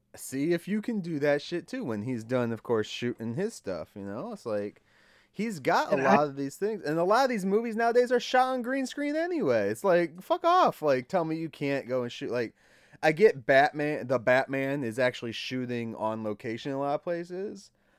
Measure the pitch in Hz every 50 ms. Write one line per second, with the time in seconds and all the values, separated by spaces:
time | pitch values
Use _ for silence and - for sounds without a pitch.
0 | _ _ - - - - 131 135 143 170 175 170 - 175 208 220 214 - 233 208
1 | 165 175 165 143 143 147 143 147 - - 175 165 - - - 269 226 135 110 104
2 | 104 127 131 113 110 113 127 127 120 117 113 107 - - 120 110 107 - - -
3 | 123 120 113 - 117 117 113 151 196 226 - - - 101 92 80 80 - _ 101
4 | 98 98 101 117 170 233 226 - - 117 107 104 101 104 - - _ _ _ _
5 | _ _ _ _ _ _ _ - 208 233 208 147 123 156 180 240 302 - - 135
6 | 135 135 131 - 151 147 135 139 139 139 - - 196 214 226 190 - 147 156 165
7 | 170 185 208 247 277 254 247 208 180 196 196 220 233 240 214 220 233 233 233 240
8 | 247 233 254 247 240 - - 254 254 254 262 254 233 240 262 269 262 247 - 285
9 | 285 285 294 311 330 349 359 311 214 139 120 110 101 101 110 - - 202 170 175
10 | 175 160 156 180 - - 330 349 - 330 349 370 339 220 - - 151 151 135 127
11 | 123 - - 185 165 160 160 165 165 156 - - 147 139 139 135 - 113 127 127
12 | 120 120 - - 143 - 113 123 117 - - _ _ _ _ _ _ _ - -
13 | - 156 156 151 208 214 - 139 117 - 139 135 143 147 - 151 147 147 151 113
14 | 110 123 135 123 107 127 127 131 139 - 139 135 135 135 139 147 135 113 110 123
15 | 127 127 123 - - 117 107 - - - 127 127 127 120 120 120 117 113 110 -
16 | 104 110 110 110 110 107 104 101 - 117 113 120 - 147 135 135 139 143 147 156
17 | - 180 175 170 175 175 180 185 196 214 214 196 - - _ _ _ _ _